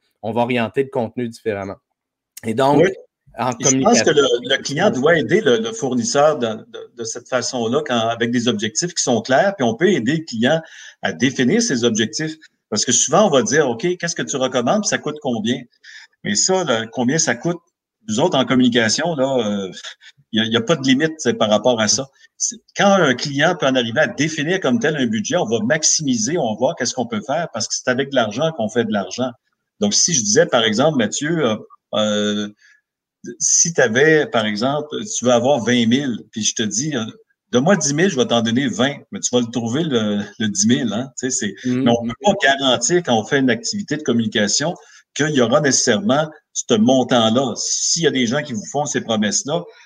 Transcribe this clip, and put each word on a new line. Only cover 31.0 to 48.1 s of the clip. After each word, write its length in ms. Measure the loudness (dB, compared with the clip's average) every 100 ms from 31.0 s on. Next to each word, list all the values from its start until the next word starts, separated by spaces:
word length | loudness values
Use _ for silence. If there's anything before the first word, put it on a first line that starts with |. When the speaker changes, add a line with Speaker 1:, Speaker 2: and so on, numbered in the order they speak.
| 0 -2 -2 0 0
Speaker 2:
euh, 120 | -2 -8 _ -6
euh, 560 | -2 0 0 -2 -4 -6 -12 _ _ _ _ _ _ -16 -6
si 360 | 0 0 0
t'avais, 520 | 2 2 4 4 4 2
par 220 | 0 -2
exemple, 400 | -2 -2 -2 -4 -8 -8 -2
tu 80 | 2
veux 60 |
avoir 320 | 2 4 0
vingt 220 | 2 2 2
mille, 320 | 2 0 -6 -10
puis 100 | -6
je 140 | -4 -2
te 80 |
dis, 320 | -4 -4 -4 -4
euh, 80 | -8 -12 _ _ _
donne-moi 240 | 2 4 2
dix 180 | 2
mille, 160 | 0 0
je 60 | 2
vais 100 | 2
t'en 160 | 2
donner 260 | 2 0 0
vingt. » 280 | 0 -2 -4 -12
Mais 80 | -8
tu 100 | -2
vas 100 | -2
le 100 | 0
trouver, 320 | -4 -4 -2
le, 380 | 0 -2 0 -4 -6 -6
le 80 | -4
dix 180 | 0 2
mille, 260 | 2 0
hein, 200 | -4 -8 -6
tu 100 | -6
sais, 240 | -4 -6 -6
c'est, 80 | -4
Speaker 1:
Mhm. 140 | 0
Speaker 2:
mais 80 | 2
on 160 | 2 0
peut 60 | -2
pas 100 | 0 2
garantir, 600 | 2 2 2 0 2 0
quand 160 | 2 0
on 40 |
fait 140 | 0 2
une 140 | 2
activité 440 | 0 -4 -6 -6 -4
de 60 |
communication, 680 | -2 0 0 0 0 0 -2 -6 -12 -20 _ -4
qu'il 140 | 0
y 100 | 2
aura 220 | 2 2
nécessairement 680 | 2 2 2 2 2 0 -2 -8 _
ce 240 | -8 0 2
montant-là. 800 | 4 4 4 2 2 2 0 -4
S'il 480 | -6 -4 -2 0
y 40 |
a 40 | 0